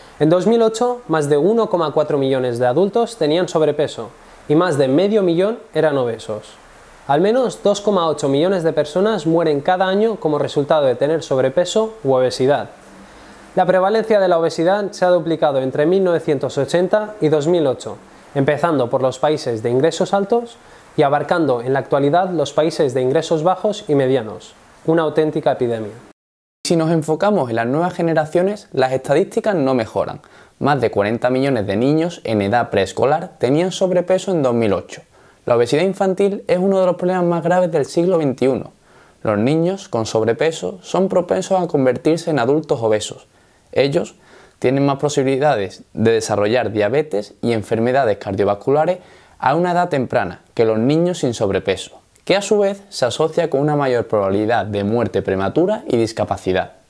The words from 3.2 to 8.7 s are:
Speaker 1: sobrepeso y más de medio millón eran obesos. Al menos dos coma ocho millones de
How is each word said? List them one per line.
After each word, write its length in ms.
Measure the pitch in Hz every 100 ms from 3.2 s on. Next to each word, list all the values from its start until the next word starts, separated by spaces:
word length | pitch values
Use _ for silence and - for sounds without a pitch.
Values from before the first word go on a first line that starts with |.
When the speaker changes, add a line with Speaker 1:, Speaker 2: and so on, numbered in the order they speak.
| 151 160 175
Speaker 1:
sobrepeso 600 | 165 151 147 143 - 107 - - - -
y 80 | 147
más 220 | 180 143
de 100 | 131
medio 340 | 139 202 214
millón 380 | 185 165 196 233 -
eran 240 | 156 156 139
obesos. 560 | 123 113 - 104 - - - - - - -
Al 120 | 143
menos 420 | 190 240 233 -
dos 200 | 196 202
coma 260 | 220 196 165
ocho 220 | 151 143
millones 340 | 139 175 190
de 80 | 160